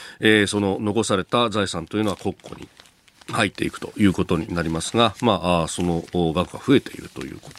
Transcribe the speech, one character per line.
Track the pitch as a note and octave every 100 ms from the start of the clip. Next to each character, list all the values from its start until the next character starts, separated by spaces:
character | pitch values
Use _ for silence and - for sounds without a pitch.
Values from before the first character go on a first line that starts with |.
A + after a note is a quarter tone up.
| - -
え | A2 G#2+
ー、 | G2
そ | G#2
の | G2 G2
残 | G#2+ G#2+
さ | G#2 G2
れ |
た | F2 B2 A#2
財 | G#2 F#2+
産 | E2+ E2
と | G#2
い |
う |
の | G#2+
は | F2
国 | G2 -
庫 | -
に | - - _ - _ _ _ -
入 | - G#2+
っ |
て | -
い | -
く | -
と | - -
い | G2+
う |
こ | F2
と | F2+ E2
に | E2
な | E2+
り | D#2+
ま | D#2+
す | - A2+
が、 | A2+ -
ま | A#2+
あ、 | F2+ F2+ F2
あ |
ー、 | D#2+
そ | -
の | F2 E2+ - F2+ E2
額 | E2 E2
が | -
増 | -
え | B2+
て | -
い | -
る | -
と | -
い | C2+
う | -
こ | -